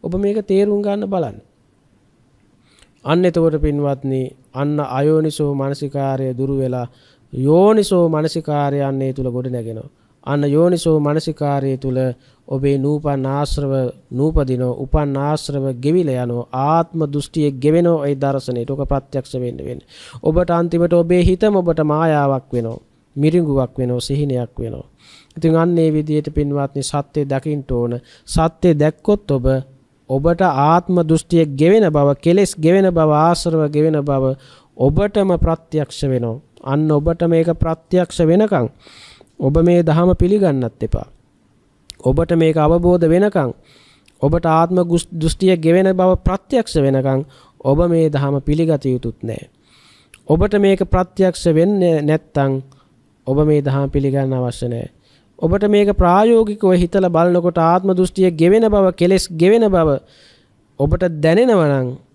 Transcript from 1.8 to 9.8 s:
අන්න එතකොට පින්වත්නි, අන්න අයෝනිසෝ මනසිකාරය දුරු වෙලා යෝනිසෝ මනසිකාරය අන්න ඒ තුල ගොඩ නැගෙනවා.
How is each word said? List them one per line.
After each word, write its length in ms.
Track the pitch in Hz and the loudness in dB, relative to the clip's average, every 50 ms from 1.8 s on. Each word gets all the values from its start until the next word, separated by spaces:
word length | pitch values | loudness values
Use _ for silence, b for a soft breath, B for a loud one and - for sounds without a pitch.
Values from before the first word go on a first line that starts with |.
| _ _ _ _ _ _ _ _ _ _ _ _ _ _ _ _ b b b b b b b _ _ | _ _ _ _ _ _ _ _ _ _ _ _ _ _ _ _ b b b b b b b _ _
අන්න 200 | 123 156 175 185 | -2 0 2 2
එතකොට 320 | 180 170 175 165 165 151 151 | 2 2 2 0 0 0 0
පින්වත්නි, 640 | 151 151 143 143 143 143 139 135 135 135 131 131 131 131 - _ _ _ | -2 -2 -2 -2 -2 -2 -4 -4 -4 -4 -4 -4 -4 -6 -10 _ _ _
අන්න 240 | _ 127 143 147 147 147 147 131 | _ -6 -4 -2 -2 -4 -4 -4
අයෝනිසෝ 640 | 123 131 143 151 156 160 156 156 151 - 151 143 | -4 0 0 2 2 2 0 -2 -2 -2 -4 -4
මනසිකාරය 720 | 143 139 135 139 139 139 147 139 - 143 139 135 135 131 135 131 | -2 -4 -4 -4 -6 -6 -8 -8 -6 -4 -4 -4 -4 -4 -4 -6
දුරු 220 | 127 120 135 135 139 | -4 -4 -4 -4 -2
වෙලා 300 | 135 131 127 127 127 120 120 b b b b b b b _ | -2 -2 -4 -4 -6 -8 -10 b b b b b b b _
යෝනිසෝ 720 | - 127 131 143 156 175 190 208 220 220 202 - 202 180 170 | -8 -2 0 2 4 4 6 4 4 2 2 2 2 2 2
මනසිකාරය 720 | 165 160 151 156 160 - 165 156 - 147 147 143 143 143 143 | 2 0 -2 -2 -4 -4 -6 -6 -4 -2 -2 -2 -2 -2 -2
අන්න 220 | 139 135 135 135 | -2 -4 -4 -4
ඒ 100 | 135 135 | -4 -4
තුල 180 | 131 135 127 127 | -4 -4 -6 -6
ගොඩ 180 | 120 123 127 131 | -4 -6 -6 -6
නැගෙනවා. 400 | 123 120 113 - 110 110 | -8 -8 -8 -10 -12 -12